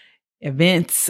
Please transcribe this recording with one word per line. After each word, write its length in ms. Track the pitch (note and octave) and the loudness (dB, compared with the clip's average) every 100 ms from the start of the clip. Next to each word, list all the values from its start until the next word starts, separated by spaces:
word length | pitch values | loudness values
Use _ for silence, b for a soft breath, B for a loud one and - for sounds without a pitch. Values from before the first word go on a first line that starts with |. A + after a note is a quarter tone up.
| B B _ _ | B B _ _
events, 680 | D3 C3+ F3 F3 E3+ - | -6 0 2 2 0 -4